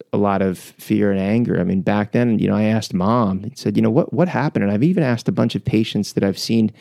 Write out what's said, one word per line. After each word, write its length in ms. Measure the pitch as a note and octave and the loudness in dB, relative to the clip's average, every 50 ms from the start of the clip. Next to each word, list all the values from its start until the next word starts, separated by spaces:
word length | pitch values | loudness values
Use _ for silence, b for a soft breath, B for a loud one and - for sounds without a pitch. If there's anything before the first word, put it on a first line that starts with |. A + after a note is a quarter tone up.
| - _ | -10 _
a 60 | - | -2
lot 240 | G2+ G2+ G2+ G2 F#2+ | 0 0 2 2 2
of 160 | F#2+ F#2+ F2 | 0 0 -2
fear 540 | - - - - - - - G#2+ G#2 G#2 G2 | -4 -8 -18 -20 -10 -4 -2 0 2 2 2
and 80 | G2 F#2+ | 2 0
anger. 400 | F#2+ G2+ A2 A#2+ A#2+ F2+ F2+ F2 | 0 2 2 2 2 2 0 0
I 40 | F2+ | 0
mean, 180 | F#2 F#2+ F#2+ | 0 0 0
back 300 | - A2 G#2 G#2 G2+ - | 0 0 0 0 0 0
then, 280 | - A#2+ B2 A#2+ A2 G2+ | 0 0 0 2 2 2
you 80 | F#2+ | 2
know, 80 | G2 G2+ | 2 2
I 80 | G#2 G#2+ | 2 2
asked 300 | G#2+ A2+ A2 - - - | 2 0 0 -2 -2 -2
Mom 500 | F2+ F#2 G#2+ A#2+ B2 A2 F#2+ F#2+ F#2 G#2 | 0 0 2 2 2 2 0 -2 -4 -6
and 140 | A2 - | -10 -10
said, 200 | - - G#2+ G2+ | -6 -4 -2 0
you 40 | A2 | 2
know, 100 | A2+ A2 | 2 2
"What, 200 | A2 D#3+ - - | 2 0 0 0
what 160 | - C#3+ F3+ | 0 -2 0
happened?" 360 | F3 - A#2 C#3 D#3 - A2 G2+ | 0 0 -2 -2 -2 -2 0 0
And 80 | G2+ | 0
I've 120 | G#2 G#2 C#3 | 0 2 2
even 200 | F3+ F#3 F#3 D3+ | 2 2 2 0
asked 260 | B2 A#2 - - A#2 | 0 0 -2 -2 -2
a 20 | |
bunch 240 | F#2+ A#2 A#2 A#2 - | -2 0 0 -2 -2
of 80 | G2+ - | -4 -4
patients 500 | - - A2 G#2+ - - G#2+ G2 - - | 0 0 0 0 0 -2 -4 -4 -4 -2
that 100 | G2+ G2+ | -2 0
I've 140 | G2 F#2 | 0 -2
seen 340 | - - - A2+ A2+ A2 G#2+ - B | -2 -2 0 2 2 2 0 -2 B